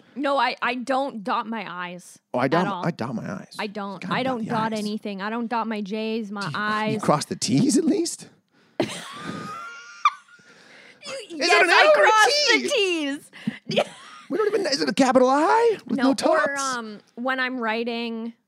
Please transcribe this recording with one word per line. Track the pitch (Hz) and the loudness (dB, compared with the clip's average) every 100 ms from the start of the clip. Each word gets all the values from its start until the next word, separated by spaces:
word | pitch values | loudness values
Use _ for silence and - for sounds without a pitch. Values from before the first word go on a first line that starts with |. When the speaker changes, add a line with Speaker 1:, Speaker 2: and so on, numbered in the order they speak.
| _ 233 | _ -6
Speaker 1:
No, | 277 277 | -2 0
I, | 247 - | 0 -2
I | 240 | -4
don't | 254 240 262 277 226 | -4 -2 -2 -2 -6
dot | 190 226 220 | -4 -4 -4
my | 226 170 175 180 | -8 -10 -10 -10
I's | 180 - - _ | -12 -18 -20 _
Speaker 2:
Oh, | 123 | -2
I | 131 | 2
Speaker 1:
at | |
Speaker 2:
dot, | 165 190 | 2 2
Speaker 1:
all. | 185 | -2
Speaker 2:
I | 180 | -4
dot | 135 113 | -4 -6
my | 113 - | -6 -8
I's. | 92 - - | -10 -12 -10
Speaker 1:
I | 208 | -8
don't. | 208 196 185 | -8 -10 -10
Speaker 2:
God, | 185 | -4
Speaker 1:
I | 226 | -4
Speaker 2:
dot | 262 240 | -2 -4
Speaker 1:
don't | |
Speaker 2:
the | 208 | -4
Speaker 1:
dot | 226 220 | -2 -2
Speaker 2:
I's. | 220 | -4
Speaker 1:
anything. | 208 214 208 190 | -4 -6 -8 -8
I | 208 | -6
don't | 233 226 | -4 -4
dot | 233 220 | -4 -2
my | 214 | -4
J's, | 196 220 220 226 208 | -4 -4 -4 -4 -6
my | 208 | -6
Speaker 2:
Do | 190 | -6
you, | 170 | -4
Speaker 1:
I's. | 208 214 214 | -2 -2 -2
Speaker 2:
you | 214 | 0
cross | - 147 - | 2 0 0
the | 185 | -6
T's | - 139 269 254 | 0 2 4 4
at | |
least? | 330 403 339 - - _ _ _ _ - | 2 0 -2 -6 -14 _ _ _ _ -6
Speaker 1:
<laughs> | - 1047 1077 1077 1077 1077 1077 1077 1077 1077 1077 1077 1077 1077 _ 1077 1077 - - - - - 605 | -6 -6 -14 -12 -10 -10 -10 -12 -14 -16 -20 -4 -2 -2 _ -20 -20 -20 -20 -20 -20 -18 -12
You, | 539 381 320 | -12 -10 -2
Speaker 2:
Is | 339 | 4
it | |
Speaker 1:
yes, | 349 | 6
Speaker 2:
an | 349 | 6
Speaker 1:
I | 427 605 | 8 8
Speaker 2:
L | 587 | 8
or | |
a | 427 | 6
Speaker 1:
crossed | 440 427 587 571 | 6 6 4 2
Speaker 2:
T? | 440 | 2
Speaker 1:
the | 453 | 2
T's. | 539 392 330 285 294 - - | 0 2 0 -2 -6 -12 -10
<laughs> | - - - | -8 -8 -2
Yeah. | - - - - - - | -2 -2 -6 -20 -20 -6
Speaker 2:
We | 320 | -2
don't | 415 | 0
even, | 403 330 | 0 -2
is | 285 | -2
it | 294 | 0
a | |
capital | 208 254 254 254 | 2 4 6 6
I | 285 339 453 466 370 - | 4 4 4 4 0 -2
with | 277 | 0
no | |
Speaker 1:
No, | 254 | 2
or, | |
Speaker 2:
tops? | - 311 320 - 277 262 247 | 2 2 2 2 0 -2 -4
Speaker 1:
um, | 220 208 _ | -8 -14 _
when | - 254 262 | -8 -4 -2
I'm | 254 254 | -2 -2
writing, | 226 226 240 233 233 226 233 - | -2 -2 -2 -4 -6 -6 -10 -12